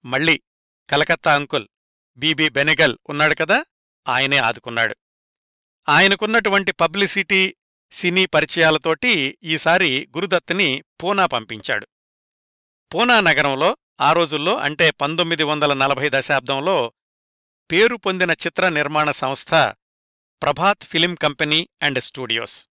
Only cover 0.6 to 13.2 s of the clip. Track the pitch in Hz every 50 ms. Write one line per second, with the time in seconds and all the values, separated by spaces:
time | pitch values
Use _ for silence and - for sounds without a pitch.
0.6 | _ _ _ _ _ - 143 143 151 - 170 - - 165 147 143 147 - - 135
1.6 | 104 _ _ _ _ _ _ _ _ _ _ 123 139 156 156 139 156 151 117 139
2.6 | 143 151 156 151 160 139 113 - _ - 147 143 151 151 147 - 160 156 208 269
3.6 | 262 _ _ _ _ _ _ _ _ - 123 127 135 135 143 139 120 113 123 120
4.6 | _ 123 117 117 113 107 104 _ _ _ _ _ _ _ _ _ _ _ _ _
5.6 | _ _ _ _ _ - 147 156 190 196 196 196 214 214 220 233 214 214 196 196
6.6 | 190 196 190 - 170 160 156 202 202 185 - 202 185 - 202 190 190 190 - _
7.6 | _ _ _ _ _ _ - - - 180 175 185 185 - - 156 147 - - 170
8.6 | 165 160 156 151 - 165 160 - - 247 226 165 135 135 - _ - 160 160 147
9.6 | - 165 170 190 190 151 127 139 156 _ _ 156 185 185 185 170 _ - 175 196
10.6 | 196 147 127 143 - _ _ - 165 185 202 196 185 160 139 117 110 - 113 107
11.6 | 95 - 123 104 107 _ _ _ _ _ _ _ _ _ _ _ _ _ _ _
12.6 | _ _ _ _ _ _ - 175 233 247 247 220